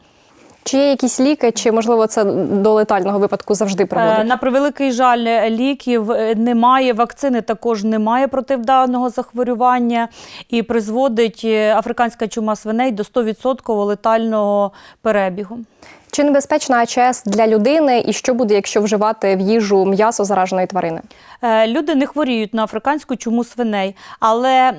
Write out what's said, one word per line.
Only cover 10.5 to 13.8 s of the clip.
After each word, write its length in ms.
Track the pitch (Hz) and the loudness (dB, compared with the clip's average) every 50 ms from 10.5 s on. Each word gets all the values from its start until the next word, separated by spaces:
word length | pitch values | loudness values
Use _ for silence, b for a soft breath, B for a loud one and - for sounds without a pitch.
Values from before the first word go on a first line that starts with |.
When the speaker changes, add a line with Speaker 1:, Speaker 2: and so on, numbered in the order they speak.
| 240 233 | -4 -2
Speaker 2:
призводить, 800 | 226 233 233 233 202 214 214 247 269 277 226 226 233 220 - - 226 | -2 -2 -2 -4 -2 -2 -2 0 0 0 0 0 0 -2 -2 -4 -2
е, 300 | 220 220 214 214 214 214 | -2 0 2 2 2 2
африканська 520 | 220 214 233 233 - 240 233 - - 226 202 | 0 0 -2 -2 -2 -2 -2 -2 -4 -6 -6
чума 280 | - 233 214 214 214 | -4 -4 -4 -4 -4
свиней 340 | - - 214 220 233 254 269 | -4 -4 -4 -2 -2 0 -2
до 140 | 214 190 202 | -2 -4 -6
сто 200 | - - 254 226 | -4 -2 -2 -2
відсотків 500 | 220 208 - - 254 262 - - 247 220 | -2 -4 -4 -4 -4 -4 -4 -4 -4 -2
летального 960 | 208 | -2